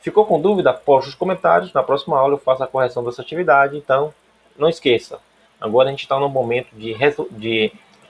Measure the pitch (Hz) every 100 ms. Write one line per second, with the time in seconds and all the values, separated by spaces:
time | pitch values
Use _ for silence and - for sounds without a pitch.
0 | - 202 214 165 180 202 143 - - 135
1 | 139 - 180 185 170 170 180 139 127 139
2 | - 147 135 143 - 131 127 135 127 123
3 | 120 120 120 156 180 139 139 147 - 135
4 | 151 _ _ _ _ - 151 - 139 113
5 | - - _ _ _ _ 110 113 135 135
6 | - 135 143 135 117 120 123 110 110 110
7 | 143 147 185 107 113 113 107 - _ _
8 | _